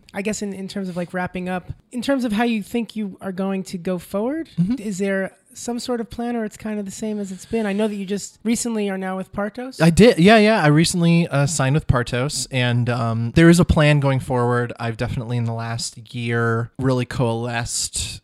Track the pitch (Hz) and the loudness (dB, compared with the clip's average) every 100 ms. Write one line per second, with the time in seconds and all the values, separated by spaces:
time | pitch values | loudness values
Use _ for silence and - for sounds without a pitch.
0 | _ 196 202 202 202 190 190 202 190 175 | _ -8 -6 -6 -6 -8 -10 -8 -6 -6
1 | 175 185 180 185 180 185 - - _ 247 | -6 -6 -6 -6 -6 -6 -8 -16 _ -6
2 | 247 277 240 208 240 220 185 240 220 214 | -2 0 0 0 0 -2 -2 -6 -4 -6
3 | 202 185 190 185 196 190 180 185 180 180 | -8 -8 -8 -4 -4 -4 -6 -8 -6 -6
4 | - 196 226 320 320 - 180 262 220 185 | -6 -4 -4 -6 -4 -2 -2 -2 -6 -4
5 | 196 190 190 - _ - - 240 - 240 | -2 -2 -4 -10 _ -12 -8 -6 -4 -6
6 | 226 - 240 240 214 - 214 214 196 - | -6 -8 -6 -4 -6 -8 -8 -8 -8 -8
7 | 220 208 196 185 - 226 208 196 220 208 | -6 -6 -8 -12 -6 -4 -2 0 -2 -4
8 | 190 202 - - 214 240 240 220 202 190 | -6 -6 -8 -6 -2 -2 -2 -4 -4 -4
9 | 190 190 185 208 208 247 254 - 165 165 | -6 -6 -8 -8 -8 -8 -12 2 4 8
10 | 233 269 185 226 208 220 151 151 165 180 | 8 8 8 8 6 4 4 4 4 2
11 | 170 170 170 139 143 156 131 151 - 123 | 4 4 2 0 0 0 0 2 2 2
12 | 117 123 143 - - 131 123 120 117 117 | 0 -2 -2 -4 -4 0 2 2 0 0
13 | 117 113 117 165 170 170 170 165 147 147 | -2 -2 0 6 8 8 4 4 4 4
14 | 139 131 - 127 120 123 120 - 117 110 | 2 0 0 0 2 0 -2 -4 -6 -4
15 | 117 131 113 123 117 113 113 117 - - | -4 -4 -4 -4 -2 -4 -6 -6 -8 -12
16 | 110 123 117 117 117 113 117 - 131 127 | -12 -8 -2 0 2 0 -2 -2 0 0
17 | 123 - 120 113 120 117 117 - - - | -2 -2 0 -2 -4 -6 -6 -6 -6 -6
18 | - - | -8 -10